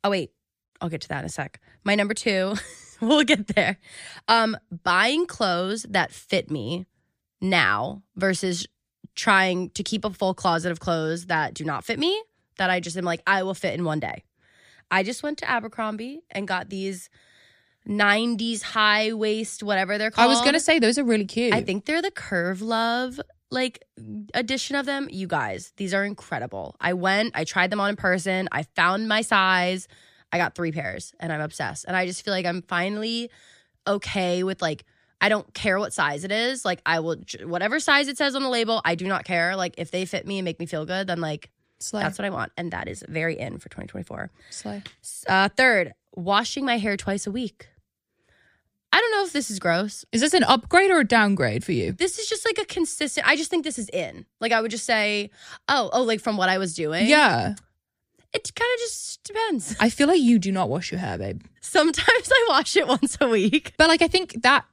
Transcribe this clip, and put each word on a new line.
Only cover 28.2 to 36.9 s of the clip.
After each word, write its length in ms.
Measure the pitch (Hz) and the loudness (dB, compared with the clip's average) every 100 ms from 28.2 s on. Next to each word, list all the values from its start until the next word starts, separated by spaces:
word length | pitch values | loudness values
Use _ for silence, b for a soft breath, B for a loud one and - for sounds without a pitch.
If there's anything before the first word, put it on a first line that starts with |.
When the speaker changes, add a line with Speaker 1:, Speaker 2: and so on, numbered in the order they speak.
| 185 185 190 | 0 -4 -2
Speaker 1:
I 120 | 139 156 | -6 -6
found 340 | - 170 196 220 | 2 2 2 0
my 140 | 214 | -2
size. 640 | 226 202 190 185 180 185 - b b b b | 2 4 4 4 2 -2 -8 b b b b
I 60 | 175 | -2
got 160 | 170 | -2
three 180 | - 165 | -2 -4
pairs 400 | 156 143 - - _ | -4 -6 -8 -14 _
and 120 | 165 | -8
I'm 80 | 156 | -6
obsessed. 440 | 151 - 120 - - | -6 -6 -8 -6 -4
And 100 | 185 | -2
I 100 | 180 | -2
just 180 | 180 | -6
feel 100 | - | -4
like 120 | 190 175 | -2 -2
I'm 160 | 175 | -4
finally 680 | - 175 185 208 220 233 233 b b b b b - | -4 -4 -2 -4 -4 -6 -8 b b b b b -4
okay 560 | 202 - 202 180 180 | -4 -2 -2 0 0
with, 180 | 185 190 | -2 -2
like, 240 | 165 147 _ _ _ _ | -4 -6 _ _ _ _
I 80 | 202 | 2
don't 240 | 214 - | 2 -2
care 240 | - 220 190 | -2 0 2
what 140 | 208 | 0
size 320 | - 147 147 | -2 -2 -2
it 80 | 185 | -4
is. 320 | 214 240 262 | -2 -2 -2
Like, 180 | 196 180 | -4 -2
I 160 | - | 0